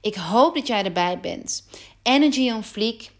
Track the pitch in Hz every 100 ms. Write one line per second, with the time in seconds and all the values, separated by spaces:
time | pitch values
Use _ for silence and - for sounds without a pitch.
0 | 214 208 165 214 294 330 233 220 190 175
1 | 175 180 175 - - - - - - _
2 | - 269 302 254 254 220 208 - 220 226
3 | - _